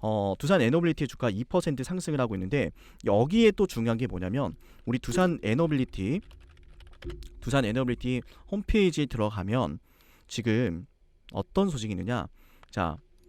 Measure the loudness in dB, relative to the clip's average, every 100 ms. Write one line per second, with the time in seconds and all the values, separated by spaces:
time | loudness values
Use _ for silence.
0 | 0 0 0 0 2 4 4 4 2 0
1 | -4 -2 -2 -2 0 0 0 -4 -4 -6
2 | -4 -2 -2 -2 -2 0 -2 -4 -20 -6
3 | 2 4 4 6 6 6 0 0 0 0
4 | -2 -4 -2 -2 -4 -6 -18 -12 -4 -4
5 | 0 2 2 2 0 2 2 0 -2 -2
6 | -2 -2 -6 -20 -20 -20 -20 -20 -20 -16
7 | -14 -14 -16 -12 -2 0 0 0 -2 -4
8 | -4 -4 -6 -20 -8 -8 0 4 4 2
9 | -4 -2 -2 -2 -2 0 -2 -4 _ _
10 | _ _ _ -4 0 2 2 -4 -10 _
11 | _ _ -12 -8 -2 0 0 0 -4 -4
12 | -4 -4 -4 -14 -20 -20 -12 -4 -2 -4
13 | _ _